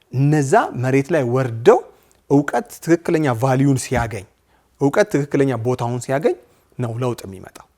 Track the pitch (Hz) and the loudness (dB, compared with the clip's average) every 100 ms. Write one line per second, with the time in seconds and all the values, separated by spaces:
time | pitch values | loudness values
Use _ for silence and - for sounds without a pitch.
0 | _ 127 143 151 135 208 320 196 127 135 | _ 0 2 2 2 2 0 -2 0 0
1 | 139 165 123 127 127 113 139 247 - _ | 2 0 0 -2 -2 2 4 4 2 _
2 | _ _ - 143 143 262 - - - 165 | _ _ 0 0 2 -2 -6 -8 -2 0
3 | - 165 151 113 135 131 139 131 - 123 | 0 0 0 0 0 2 2 2 -2 -4
4 | 117 104 92 _ _ _ _ - 139 208 | -4 -8 -16 _ _ _ _ -2 0 2
5 | 202 147 143 147 139 120 117 123 120 120 | 2 0 0 0 0 -2 -4 -4 -4 -6
6 | - 135 240 359 _ _ _ - 117 113 | -4 -2 -2 -4 _ _ _ -8 -6 -4
7 | 127 117 95 92 - - - | -6 -6 -10 -16 -20 -20 -20